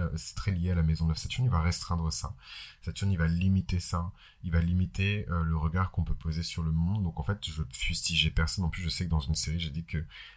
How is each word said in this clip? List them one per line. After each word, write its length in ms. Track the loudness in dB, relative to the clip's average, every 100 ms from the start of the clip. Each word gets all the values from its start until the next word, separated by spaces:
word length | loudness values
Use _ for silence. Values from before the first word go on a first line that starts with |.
| 0 -2
c'est 180 | -6 -4
très 160 | -2
lié 200 | 0 2
à 40 | 4
la 80 |
maison 220 | 4 4 2
neuf. 120 | 0
Saturne, 280 | -2 0 2
il 60 |
va 100 | 4
restreindre 500 | 2 0 -2 -2 -2
ça. 240 | -2 -6 -10 -16 -18 -18 -12
Saturne, 300 | -10 -4 0
il 60 | 2
va 100 | 2
limiter 520 | 4 4 4 2 -2
ça. 320 | 0 -2 -4 -8 -20 _
Il 80 | 0
va 100 | 2
limiter, 640 | 4 2 0 0 0 0 -2
euh, 140 | 0
le 140 | 2 2
regard 340 | 2 2 0
qu'on 140 | 0 0
peut 100 | 0
poser 280 | -2 -4
sur 200 | -4 -2
le 80 | 0
monde. 320 | 2 2 2
Donc, 160 | -2 -2
en 40 |
fait, 220 | -4 -4 -4
je 60 |
veux 160 | -6 -6
fustiger 580 | -2 -2 0 0 2 2
personne. 320 | 2 0 2
En 60 | -2
plus, 120 | -2
je 80 | -4
sais 140 | -2
que 60 | 0
dans 100 | 0
une 160 | 2 0
série, 240 | 0 -2
j'ai 120 | -4
dit 120 | -6
que 180 | -6 -6 -6 -12 -20